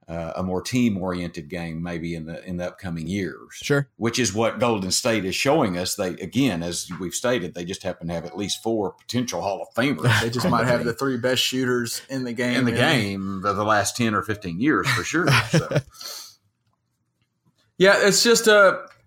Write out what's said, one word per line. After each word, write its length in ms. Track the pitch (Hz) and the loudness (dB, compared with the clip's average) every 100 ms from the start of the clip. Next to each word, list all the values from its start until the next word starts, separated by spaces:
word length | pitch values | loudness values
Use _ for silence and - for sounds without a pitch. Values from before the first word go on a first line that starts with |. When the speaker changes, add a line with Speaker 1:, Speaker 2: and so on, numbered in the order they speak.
| - | -10
Speaker 1:
uh, 280 | 82 82 - | -8 -6 -4
a 60 | |
more 180 | 92 92 | -2 -2
team-oriented 880 | - 127 120 98 92 90 87 87 73 | -2 2 2 0 -4 -4 -6 -8 -10
game 340 | 87 85 80 | -8 -8 -6
maybe 320 | 87 85 82 | -6 -6 -6
in 120 | 82 78 | -8 -8
the, 180 | 82 92 | -12 -10
in 120 | 87 | -6
the 80 | 90 | -6
upcoming 400 | - 95 82 78 | -8 -8 -8 -4
years. 420 | 101 87 57 57 | -4 -4 -8 -16
Speaker 2:
Sure. 340 | - - 143 139 - | -10 -2 0 0 -4
Speaker 1:
Which 220 | 110 117 | -2 0
is 160 | 113 | -2
what 240 | 101 113 101 | 2 0 2
Golden 320 | 120 110 92 | 0 2 0
State 340 | 87 123 110 | -2 0 0
is 100 | 92 | -2
showing 440 | 87 135 160 117 87 | -2 2 2 2 0
us. 160 | 92 | -4
They, 140 | - 92 | -2 -4
again, 540 | 82 90 123 139 85 | -4 -4 0 2 0
as 280 | 87 85 - 85 | -4 -6 -8 -8
we've 140 | 90 | -6
stated, 400 | - 123 123 87 | -4 0 0 -2
they 100 | 87 | -8
just 180 | 87 95 | -8 -6
happen 260 | 92 87 85 | -6 -6 -6
to 40 | |
have 120 | 85 78 | -6 -6
at 100 | 87 | -6
least 260 | 98 - | -4 -2
four 280 | 113 113 95 | -2 -2 -2
potential 480 | - - 123 120 87 | -6 -6 -4 -2 -4
Hall 220 | 95 95 | -4 -4
of 120 | - | -6
Famers 460 | - 135 135 127 107 | -2 -2 0 2 2
Speaker 3:
They 80 | 117 | 0
just 180 | 120 180 | 0 0
might 160 | 120 120 | 2 2
have 180 | 120 | 2
Speaker 1:
<laughs> 60 | 117 | 0
Speaker 3:
the 20 | |
three 240 | 117 135 123 | -2 -2 -2
best 240 | 127 127 | 0 0
shooters 600 | - 127 127 123 117 - - | 0 0 0 0 -2 -6 -8
in 140 | 135 | -8
the 100 | 127 | -6
game. 200 | 117 123 123 | -2 0 2
Speaker 1:
in 60 | 123 | 0
the 60 | |
Speaker 3:
And 60 | 113 | 2
Speaker 1:
game 680 | 139 143 101 98 95 95 101 | 2 2 0 -2 -6 -4 -2
of 100 | 98 | 0
the 80 | |
last 320 | 104 107 98 - | 2 2 2 0
ten 180 | 117 | 0
or 60 | 104 | 0
fifteen 380 | 92 101 92 85 | 0 -4 -4 -2
years, 260 | 135 113 90 | 0 2 2
for 140 | 123 | -2
sure. 220 | - 151 175 | 0 0 4
Speaker 3:
<laughs> 200 | 123 110 | 4 4
Speaker 1:
So. 180 | 165 - 143 - - - - - - _ _ _ _ _ _ _ _ _ _ _ _ _ - | 0 2 -2 -4 -16 -16 -16 -18 -20 _ _ _ _ _ _ _ _ _ _ _ _ _ 4
Speaker 3:
Yeah, 180 | 185 202 202 | 6 6 6
it's 160 | 180 | 4
just 240 | 233 226 220 | 6 6 6
a, 320 | 208 190 - - _ | 8 8 6 -6 _